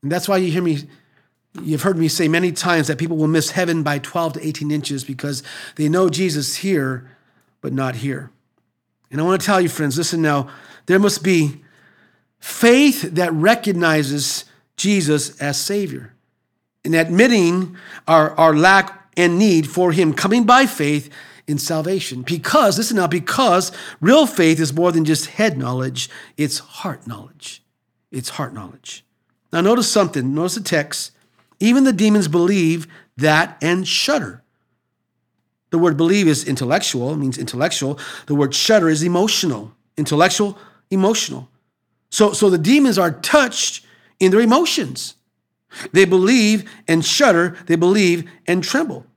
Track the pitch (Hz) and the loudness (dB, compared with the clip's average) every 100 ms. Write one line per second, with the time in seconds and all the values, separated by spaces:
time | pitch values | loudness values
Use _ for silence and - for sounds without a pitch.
0 | 139 175 170 196 185 160 180 147 143 _ | -4 -6 0 0 0 -2 -2 -4 -6 _
1 | _ _ _ _ _ - - 151 180 180 | _ _ _ _ _ -14 -6 -2 -2 0
2 | 160 - 165 165 180 165 180 170 143 147 | -2 0 0 0 -2 -4 -2 0 0 -4
3 | 165 160 156 160 147 180 180 165 151 147 | -4 -2 0 0 -2 -4 -2 -2 -2 -4
4 | - 170 165 156 151 151 147 151 - 139 | -6 -6 -6 -6 -10 -8 -6 -6 -6 -10
5 | 131 127 143 135 - - - - 151 170 | -10 -10 -8 -10 -12 -18 -18 -6 -2 2
6 | 185 143 185 147 131 - 190 180 135 127 | 0 0 -2 -2 -6 -6 -2 -2 -2 -6
7 | 127 _ _ _ _ _ - 131 131 123 | -12 _ _ _ _ _ -8 -6 -6 -6
8 | 135 135 135 _ _ _ _ _ _ _ | -8 -8 -12 _ _ _ _ _ _ _
9 | _ 135 165 190 - 196 175 - 147 135 | _ -6 -2 -2 0 0 0 -2 -4 -2
10 | 160 170 156 143 131 - - - - 185 | -4 -2 0 0 -4 -12 -20 -20 0 2
11 | 202 196 170 175 151 135 _ _ _ _ | 2 0 0 2 2 -4 _ _ _ _
12 | _ _ _ _ - - 233 247 294 - | _ _ _ _ -16 0 4 6 4 2
13 | 196 165 175 160 170 226 208 180 170 156 | -4 -2 -2 0 2 2 0 0 2 2
14 | 139 143 135 - - _ _ - 196 202 | 0 -4 -4 -8 -12 _ _ -6 0 0
15 | 151 151 147 - 143 143 - 202 196 135 | 2 -2 -2 -8 -6 -6 -4 -4 -6 -10
16 | 117 _ _ _ _ _ _ _ - 165 | -16 _ _ _ _ _ _ _ -2 0
17 | 165 175 247 233 170 180 185 - - - | 2 4 4 6 2 0 -4 -8 -20 -16
18 | - 165 156 151 165 151 175 196 190 - | 2 4 4 4 4 6 6 4 2 -8
19 | _ - 175 175 214 170 147 - 180 160 | _ 0 2 4 4 4 0 0 0 2
20 | 170 147 190 233 226 247 269 - 147 151 | 0 0 0 0 4 4 4 0 -2 -2
21 | - - - - - 147 - 160 156 190 | -4 -18 -20 -20 -8 -6 -4 -4 -4 -4
22 | - 127 127 170 - 302 233 170 220 226 | -6 -10 -6 -6 -2 0 2 0 -2 -2
23 | 175 175 - - 254 180 185 - - - | -2 -2 -4 -2 2 2 -2 -10 -18 -4
24 | 165 277 285 - 165 160 160 143 175 165 | 4 4 4 2 2 2 0 0 0 0
25 | 156 156 - - 214 143 127 127 127 127 | 0 -2 -4 -2 -2 -2 -6 -6 -6 -8
26 | - - - - 147 - - - 196 143 | -12 -14 -20 -6 -6 -6 -12 -12 -12 -12
27 | - 107 110 _ - - _ _ _ _ | -14 -16 -18 _ -20 -20 _ _ _ _
28 | _ 131 123 - 139 110 92 - - - | _ -12 -10 -8 -10 -10 -18 -20 -20 -20
29 | _ _ _ _ _ 165 185 240 233 220 | _ _ _ _ _ -2 2 2 2 0
30 | 180 151 127 143 175 175 190 165 147 - | 0 -2 -4 -2 -4 -6 -4 -4 -4 -8
31 | - _ _ _ _ _ 208 247 269 202 | -12 _ _ _ _ _ 2 4 4 2
32 | 214 214 170 165 175 202 165 165 156 - | 2 2 2 0 2 2 2 0 -6 -20
33 | _ - 151 151 175 - 156 180 185 - | _ -2 2 2 2 -4 -2 -2 -2 -4
34 | - 160 107 - _ _ _ _ _ _ | -2 -2 -4 -14 _ _ _ _ _ _
35 | _ _ _ _ _ _ _ 165 175 147 | _ _ _ _ _ _ _ 0 2 2
36 | 165 202 180 139 - 135 127 165 - 131 | 2 4 2 2 -2 -4 -2 -2 -2 -4
37 | 123 156 135 127 120 123 156 - 135 139 | -4 -4 -6 -6 -8 -4 -4 -2 -6 -6
38 | - - - 143 143 143 - 214 165 156 | -12 -16 -4 0 0 0 2 2 4 0
39 | 175 175 214 - 185 120 110 _ _ - | 0 0 0 0 -2 -6 -10 _ _ -8
40 | 143 147 - - 208 196 - _ _ 190 | -2 2 2 2 -4 -4 -20 _ _ 0
41 | 190 220 - 135 131 _ _ _ _ _ | 0 0 -4 -10 -16 _ _ _ _ _
42 | _ - 208 196 208 180 160 277 277 196 | _ 2 2 4 2 2 4 4 4 2
43 | 175 143 - 302 262 - - - _ _ | 0 -2 2 2 2 -2 -6 -6 _ _
44 | _ _ 185 196 233 247 330 - 170 127 | _ _ 2 4 4 4 2 -2 -6 -8
45 | - - _ _ _ _ _ - - 170 | -12 -14 _ _ _ _ _ -18 -2 4
46 | 190 185 190 254 214 214 - - - 165 | 4 4 4 4 4 0 -2 -16 -2 0
47 | 160 - 277 170 175 170 - 165 175 208 | 0 2 4 4 0 -4 -2 0 2 4
48 | 185 170 160 - - 180 - 269 311 151 | 2 0 -4 -14 -4 -4 -2 -4 -4 -8
49 | - | -16